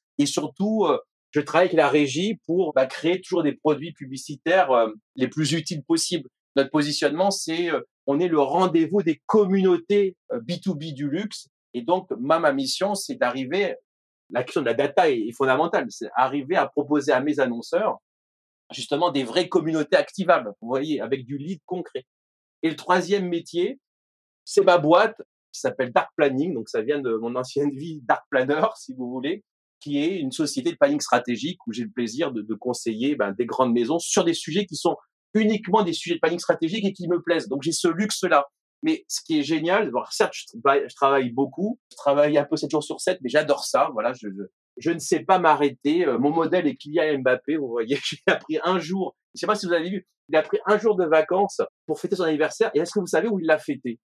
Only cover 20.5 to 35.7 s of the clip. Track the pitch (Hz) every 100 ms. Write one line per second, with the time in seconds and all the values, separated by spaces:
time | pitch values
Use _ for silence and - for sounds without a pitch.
20.5 | 101 113 131 151 147 113 135 120 139 147
21.5 | 185 - 180 165 - - _ _ _ _
22.5 | _ 160 156 - 180 175 202 180 170 165
23.5 | 170 196 277 _ _ _ _ _ _ -
24.5 | - 190 175 151 170 214 - - _ _
25.5 | - 127 - 127 120 - - 147 131 165
26.5 | 139 110 120 110 147 127 110 117 123 127
27.5 | 139 147 139 165 156 120 147 - 135 127
28.5 | 151 220 - - 127 123 127 135 196 -
29.5 | _ _ _ 147 143 156 190 139 131 151
30.5 | - 127 170 143 147 - 123 - 117 135
31.5 | 180 - 110 113 113 117 120 160 113 104
32.5 | 107 123 120 - 110 131 143 104 98 120
33.5 | - 127 117 117 165 - - 170 165 -
34.5 | 160 202 147 175 147 _ _ _ 214 214
35.5 | 214 196